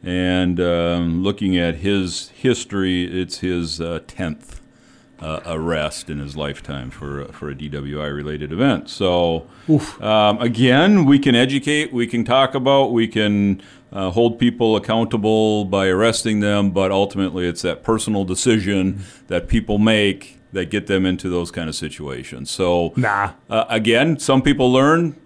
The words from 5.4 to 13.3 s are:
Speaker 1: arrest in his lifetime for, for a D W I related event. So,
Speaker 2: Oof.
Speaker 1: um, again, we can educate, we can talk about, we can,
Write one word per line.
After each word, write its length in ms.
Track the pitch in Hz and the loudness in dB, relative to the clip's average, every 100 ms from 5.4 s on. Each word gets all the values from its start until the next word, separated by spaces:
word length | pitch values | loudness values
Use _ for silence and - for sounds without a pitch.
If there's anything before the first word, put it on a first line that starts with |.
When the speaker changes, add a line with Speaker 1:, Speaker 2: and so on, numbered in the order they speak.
| 85 | -6
Speaker 1:
arrest 640 | 80 82 80 76 - - | -6 -2 -2 -4 -6 -10
in 80 | 73 | -10
his 180 | 71 73 | -10 -8
lifetime 540 | 73 69 - 71 64 | -8 -8 -12 -12 -12
for, 360 | - 71 71 69 | -14 -12 -10 -12
for 240 | - 76 | -12 -12
a 60 | 67 | -12
D 140 | 73 | -10
W 320 | 71 71 73 | -10 -8 -8
I 60 | 76 | -6
related 440 | 73 73 76 73 | -6 -8 -8 -8
event. 380 | 82 135 95 - | -2 0 0 -6
So, 560 | - 95 87 85 82 - - - | -4 0 2 2 0 -6 -16 0
Speaker 2:
Oof. 320 | 151 - - | 0 0 -8
Speaker 1:
um, 400 | 107 107 104 110 | 0 4 4 2
again, 640 | 120 110 127 131 180 208 139 | -2 2 4 6 6 6 6
we 140 | 139 | 4
can 160 | 139 120 | 6 4
educate, 580 | 131 139 139 151 151 | 2 0 -2 -2 -2
we 140 | 127 117 | -4 -2
can 160 | 120 113 | -2 0
talk 300 | 131 135 139 | 2 2 0
about, 360 | 127 139 135 | 2 4 4
we 160 | 120 113 | 2 0
can, 540 | 110 104 | 2 2